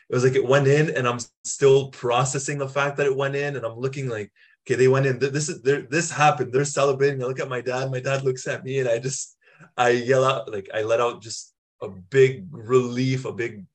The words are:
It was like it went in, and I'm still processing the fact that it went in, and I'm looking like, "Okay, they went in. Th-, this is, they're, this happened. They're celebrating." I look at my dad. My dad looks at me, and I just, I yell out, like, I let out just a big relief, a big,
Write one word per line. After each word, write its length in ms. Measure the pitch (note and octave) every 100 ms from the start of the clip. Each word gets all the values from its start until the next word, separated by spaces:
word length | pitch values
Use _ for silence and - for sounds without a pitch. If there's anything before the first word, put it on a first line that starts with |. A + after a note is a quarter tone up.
| -
It 60 |
was 100 | B2
like 100 | C3
it 120 | C3+ B2
went 200 | C#3 C3+
in, 220 | C#3+ D#3+ C3
and 100 | B2
I'm 120 | B2 - _
still 460 | - - C#3 C3+ C3+
processing 680 | - A#2+ A#2+ C3+ C#3+ D3+ C#3+
the 120 | C3+
fact 280 | C#3+ C#3+ C#3+
that 100 | C#3+
it 80 |
went 220 | C3 C#3 C#3
in, 200 | D3 C3+
and 100 | A2+
I'm 120 | A2+
looking 300 | C3+ C#3 C3
like, 240 | G#2+ G2+ _ _ _ -
"Okay, 80 |
they 140 | B2 C3
went 160 | C3+
in. 160 | C#3 B2
Th-, 100 | C#3+
this 200 | C#3 E3
is, 100 | C#3+
they're, 220 | B2 C#3+
this 280 | A#2+ D#3 E3+
happened. 400 | C3+ D3 C#3 A2+
They're 140 | B2+
celebrating." 580 | C#3+ C#3+ C#3+ C3 C#3+ C3+
I 40 | B2
look 140 | C3+
at 100 | C3+
my 100 | B2
dad. 300 | B2 B2+ C3+
My 100 | B2+
dad 240 | C3+ C3+
looks 220 | C3+ B2+ D3+
at 160 | B2
me, 140 | B2+ C3+
and 100 | B2
I 100 | A#2
just, 360 | B2+ - - _ _ _ - -
I 140 | B2
yell 340 | B2 A#2+ C3
out, 260 | C3 A2+ G#2+
like, 200 | G#2 F#2+
I 80 | A2
let 220 | A2 A#2
out 180 | A#2+ G2+
just 320 | A2+ - - _ _ -
a 60 | A2
big 580 | F#2+ F2+ C3+ C3 C3 F#2
relief, 720 | A#2 A2 B2+ B2 A#2+ C3 C3 A2+
a 60 |
big, 320 | G#2 A#2 G#2 F2+